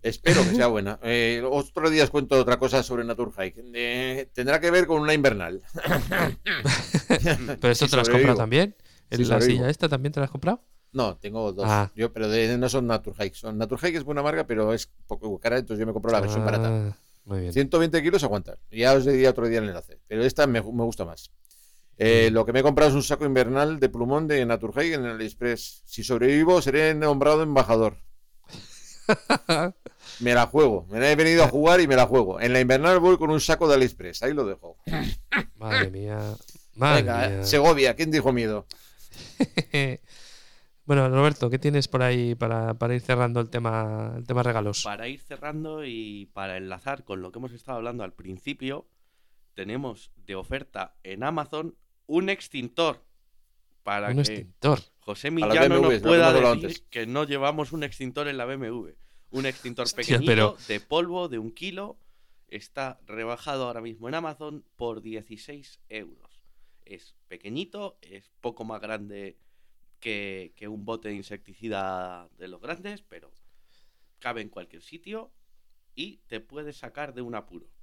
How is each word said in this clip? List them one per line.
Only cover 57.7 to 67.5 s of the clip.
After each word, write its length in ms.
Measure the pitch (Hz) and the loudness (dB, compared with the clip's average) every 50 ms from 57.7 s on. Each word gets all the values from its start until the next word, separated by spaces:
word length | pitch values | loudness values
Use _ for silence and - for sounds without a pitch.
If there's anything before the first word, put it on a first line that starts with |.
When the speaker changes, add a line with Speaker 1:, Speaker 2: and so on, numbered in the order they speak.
| 156 | -6
Speaker 3:
un 100 | 160 147 | -8 -8
extintor 460 | 139 - - 135 127 123 143 147 147 | -8 -8 -10 -12 -10 -8 -8 -8 -6
en 80 | 139 | -6
la 80 | 131 120 | -8 -8
B 80 | 127 135 | -8 -8
M 140 | 135 131 113 | -8 -8 -8
W. 260 | 120 120 98 78 76 - - _ _ - - _ | -8 -10 -12 -14 -18 -20 -20 _ _ -20 -20 _
Un 140 | - 131 135 | -8 -6 -6
extintor 420 | 135 127 - - 123 120 - 123 | -6 -8 -8 -14 -12 -8 -6 -6
Speaker 2:
Hostia, 100 | - - - 117 | -6 -6 -6 -2
Speaker 3:
pequeñito, 200 | - 127 117 131 120 | 0 0 0 2 2
Speaker 2:
pero 260 | 113 110 107 104 - - - - | 4 4 4 2 0 -6 -8 -8
Speaker 3:
de 100 | 107 104 | -8 -8
polvo, 480 | - _ 147 165 175 175 175 180 180 | -6 _ -2 -2 -2 -2 -6 -8 -8
de 100 | 160 127 | -6 -8
un 140 | 113 110 113 | -10 -10 -10
kilo. 460 | 113 - 165 196 180 185 202 208 - - _ - _ _ _ _ _ _ _ | -14 -12 -14 -12 -12 -12 -14 -14 -18 -20 _ -20 _ _ _ _ _ _ _
Está 540 | _ - 107 - - _ 139 135 131 127 _ - | _ -18 -18 -18 -14 _ -10 -10 -10 -12 _ -20
rebajado 600 | - 107 110 113 117 120 120 - 151 139 135 127 | -16 -12 -10 -8 -8 -10 -10 -8 -8 -8 -6 -6
ahora 140 | 123 117 117 | -8 -8 -10
mismo 260 | 113 117 110 101 113 | -12 -14 -16 -14 -12
en 80 | 120 151 | -10 -10
Amazon 480 | 165 170 156 147 _ 156 151 151 147 _ _ _ | -8 -8 -10 -12 _ -16 -16 -16 -18 _ _ _
por 240 | _ 120 117 113 107 | _ -8 -8 -8 -10
dieciséis 800 | 104 110 110 107 101 104 110 104 - - 147 147 135 - - _ - - | -14 -14 -16 -16 -16 _ -20 -20 -20 -20 -20 -20 -20 -20 -20 _ -20 -16
euros. 520 | 107 107 101 80 - _ - - _ - _ - _ - - _ _ _ _ | -16 -16 -16 -16 -20 _ -20 -20 _ -20 _ -20 _ -20 -20 _ _ _ _
Es 280 | - 101 87 _ _ _ _ _ | -20 -20 -20 _ _ _ _ _
pequeñito, 680 | _ 92 87 _ 101 | _ -20 -18 _ -12